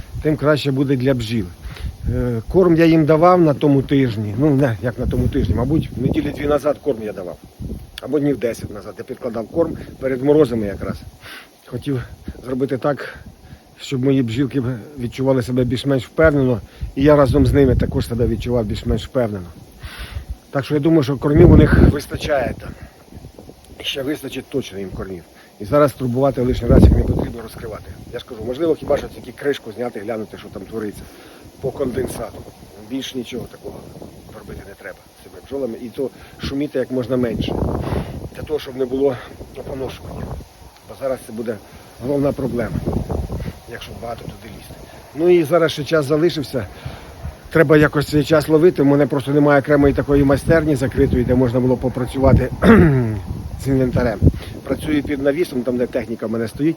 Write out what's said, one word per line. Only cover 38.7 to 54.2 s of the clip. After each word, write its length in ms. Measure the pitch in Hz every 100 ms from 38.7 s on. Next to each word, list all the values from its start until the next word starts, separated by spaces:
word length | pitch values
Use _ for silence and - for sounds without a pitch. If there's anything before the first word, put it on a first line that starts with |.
| 127
не 80 |
було 320 | 131 135 139 123 - - - - 123
поношування. 540 | 135 127 - - - - - - - - - -
Бо 60 | 107
зараз 180 | 131 127 -
це 60 |
буде 240 | 110 117 104 - - - -
головна 300 | 123 143 139
проблема, 440 | 131 131 117 110 - - - - - - - - - -
якщо 220 | 117 - 104
багато 200 | 113 113
туди 320 | - - 113 98
лізти. 160 | - - - - -
Ну 140 | 135 175
і 160 | 175
зараз 280 | 147 170 160
ще 120 | -
час 220 | 135 160 135
залишився. 600 | 151 170 160 131 131 95 - - - - - - - -
Треба 240 | 160 151 151
якось 300 | 147 151 143
цей 180 | 151
час 240 | 135 156 147
ловити. 340 | 156 175 -
У 20 |
мене 220 | 139 143 143
просто 260 | 143 131
немає 280 | 147 147 143
окремої 340 | 135 147 143
такої 300 | 135 135 143
майстерні 520 | 139 139 - 165 156 139
закритої, 480 | 131 131 135 131
де 100 | 120
можна 260 | 127 131 123
було 160 | 127 127
попрацювати 720 | 131 127 123 135 131 123 - -
<clears throat> 1000 | 185 226 170 131 117 107 - - - -
з 20 | 131
інвентарем. 520 | 135 127 131 123 101